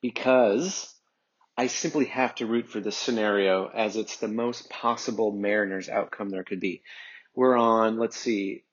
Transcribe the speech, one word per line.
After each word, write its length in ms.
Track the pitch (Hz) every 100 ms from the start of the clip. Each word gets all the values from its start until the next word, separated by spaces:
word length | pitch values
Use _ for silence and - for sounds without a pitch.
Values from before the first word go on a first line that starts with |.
because 880 | 123 - 127 127 117 104 180 - - - _ _ _ _ _ -
I 100 | 123
simply 400 | - 170 151 127
have 280 | - 123 -
to 100 | 113
root 220 | 117 117
for 120 | 110
this 160 | 101 101
scenario 720 | - 117 107 101 98 95 95
as 280 | - 107 101
it's 200 | 107 -
the 100 | 110
most 420 | 110 120 120 -
possible 600 | - 120 117 - 107 110
Mariners 560 | 101 101 104 101 95 90
outcome 400 | 107 - - 101
there 140 | 95
could 160 | 92 98
be. 220 | 95 - - - - - _
We're 220 | - 127 123
on, 400 | 117 113 110 113
let's 180 | 117 -
see 480 | 127 107 98 - _